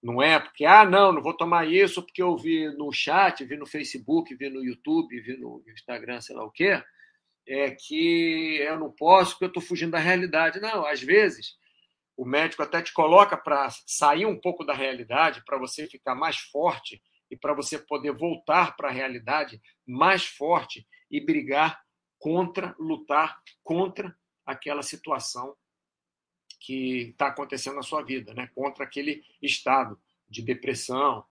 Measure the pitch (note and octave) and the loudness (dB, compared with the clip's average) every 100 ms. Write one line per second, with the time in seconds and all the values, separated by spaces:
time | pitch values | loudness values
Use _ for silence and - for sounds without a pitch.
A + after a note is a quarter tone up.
0 | A#2+ A#2+ D3 D#3 - - D3 G#3 G#3 F#3+ | -4 0 4 4 0 0 10 10 12 8
1 | G3 E3 C#3 E3 E3+ E3+ D#3 F3 G3 F#3 | 6 4 -2 -2 0 2 2 4 4 2
2 | F3 - F3+ D#3+ D#3 D#3+ D#3 D3 D3 C3 | -10 -2 0 0 -2 -2 -2 -6 -6 -4
3 | - E3+ F#3+ - B2+ D3 C#3+ D3+ C#3+ C3 | 2 4 4 2 -10 -12 -8 -8 -8 -10
4 | A2 D#3+ E3 B2+ C#3 C3+ B2+ A2+ - D#3+ | 0 0 0 -8 -8 -6 -6 -6 0 0
5 | D#3 A#2+ A2 C3 A#2+ B2 A2+ A2 - A#2+ | 0 -8 -10 -12 -12 -16 -20 -20 -12 -10
6 | A2+ A#2+ - - A2 - F#3 E3 - _ | -10 -12 -12 -12 -12 0 2 2 -2 _
7 | _ _ _ _ - C3+ C#3 C3+ - D#3 | _ _ _ _ -8 -4 -4 -4 -8 -2
8 | E3 E3+ E3 D#3+ D#3+ D#3 D3 D#3 D3+ - | 2 2 2 0 -2 -2 -2 -4 -8 -2
9 | D#3 F#3+ F3+ - F#3 F3+ E3+ E3 E3 E3 | 2 4 2 -4 -6 -6 -8 -6 -4 -2
10 | D#3+ F#3 F3+ D#3 E3 F3+ G#3+ G#3+ D3+ C#3+ | 0 0 0 0 -2 -2 -6 -4 -4 -6
11 | B2+ G3 G3+ - - - _ _ _ _ | 4 4 4 0 -16 -18 _ _ _ _
12 | _ - B2 C#3+ D#3+ - D3 F3 E3 - | _ -12 -2 0 0 -4 -4 -4 -4 0
13 | D#3+ F3+ G3+ E3 - C#3+ C3+ - - - | 8 8 8 4 -2 -2 -2 -6 -10 2
14 | D3 D#3 G#3+ F#3 F3+ F3+ D3 C3+ C3+ B2+ | 2 4 0 -2 -4 -6 -6 -4 -4 -6
15 | A2+ B2 D#3+ C3 - C3+ B2+ - D3+ C3 | -4 2 2 0 -8 -6 -6 -10 -14 -10
16 | - B2+ D#3+ - - C#3+ E3 A#2+ - G#2 | -6 -4 -4 -4 -6 -2 -2 -2 -12 -18
17 | _ _ _ - C#3+ D3 - D3+ - D3 | _ _ _ -8 -4 -4 -4 -8 -8 -6
18 | D3 A#2+ E3+ - - D#3+ F3+ - C#3+ B2+ | -4 -4 -4 -6 2 4 4 0 -6 -4
19 | C3+ B2 A2+ D3 C#3+ A2 _ _ - B2 | -6 -8 -4 -2 -4 -10 _ _ -12 2
20 | E3+ F#3+ - - D3 E3+ A#2+ - _ _ | 4 4 0 -6 0 0 -2 -16 _ _
21 | _ D3 D3 D3+ C3+ C#3 D#3 - _ _ | _ -6 0 -2 0 2 2 0 _ _
22 | _ _ D#3 E3+ F3+ F#3+ F3+ - D#3+ D#3 | _ _ -2 0 0 -4 -8 -8 -6 -6
23 | - D3 D#3 - - _ - E3 F#3+ F#3 | 0 0 0 -4 -20 _ -4 -2 -2 -4
24 | F#3+ - _ _ - C3 C#3+ D3 C#3 D#3 | -12 -14 _ _ -12 -12 -8 -8 -8 -12
25 | - C3+ - B2 B2+ C#3+ _ _ _ _ | -6 -6 -6 -10 -12 -16 _ _ _ _
26 | _ _ _ _ _ - - C3 B2+ B2+ | _ _ _ _ _ -20 -12 -6 -4 -6
27 | A#2 - C3+ C#3 C#3 C3+ C3+ C#3 C3 D#3 | -8 -4 -4 -4 -10 -8 -8 -10 -6 -6
28 | C3+ C3 G#2 A2 B2+ - C3+ - C3+ - | -6 -10 -10 -14 -14 -8 -8 -8 -10 -6
29 | D3 D3+ _ _ C#3+ - - C3 A#2 G#2 | -6 -8 _ _ -6 -4 2 2 0 -10
30 | _ _ _ G#2+ A2+ B2+ C3 A#2+ - B2+ | _ _ _ -12 -6 -6 -6 -8 -6 0
31 | C#3+ A2+ - | 0 0 -8